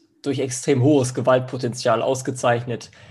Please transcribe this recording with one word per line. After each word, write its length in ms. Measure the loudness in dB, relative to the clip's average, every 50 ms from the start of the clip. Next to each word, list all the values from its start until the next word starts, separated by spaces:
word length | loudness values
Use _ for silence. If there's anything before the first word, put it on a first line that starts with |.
| _ _ _ _
durch 180 | -6 -4 -4 -2
extrem 440 | -4 -4 -6 -4 0 0 2 4 4
hohes 300 | 4 4 4 2 0 -2
Gewaltpotenzial 880 | 0 2 4 4 4 2 -2 -6 -6 -6 -6 -6 -2 0 0 0 2
ausgezeichnet 920 | 0 -2 -2 -2 -4 -6 -6 -2 0 0 0 0 -2 -6 -8 -8 -10 -16 -20 -20 -20 -20